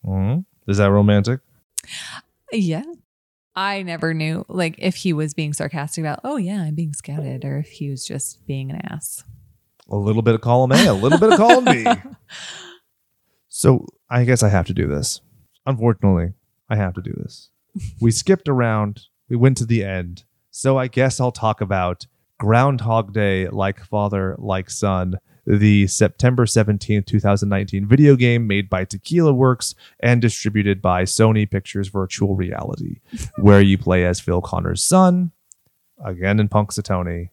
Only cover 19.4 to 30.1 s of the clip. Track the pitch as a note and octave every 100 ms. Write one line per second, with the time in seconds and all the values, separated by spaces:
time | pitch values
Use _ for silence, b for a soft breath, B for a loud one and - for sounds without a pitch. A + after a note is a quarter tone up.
19.4 | C3 B2+ A2+ A#2 G2 F#2 F2 F2 _ _
20.4 | _ - C3+ C3+ B2+ B2+ C3 - B2 -
21.4 | A2 G#2+ G2 G2 F2+ F2+ - _ _ _
22.4 | G#2 A#2 C#3 B2+ G#2+ A2+ G#2 G#2 G2+ F#2+
23.4 | F#2 G2+ G2 - - G#2 G2+ G2+ F#2+ -
24.4 | G#2 F#2+ F#2 - G2+ F#2 F#2 F#2+ _ _
25.4 | - G2+ G#2 G#2 G2 - G#2+ - B2 B2+
26.4 | A#2 A2+ G#2 G2+ - G#2 F#2+ G#2+ G#2 G2+
27.4 | G2+ G2 G2+ G2 G2+ C3 D3 C3 B2 A#2+
28.4 | A2 G2 G2 F#2 F#2+ G2+ - E3+ D#3+ B2+
29.4 | C3 B2 - - b b A#2+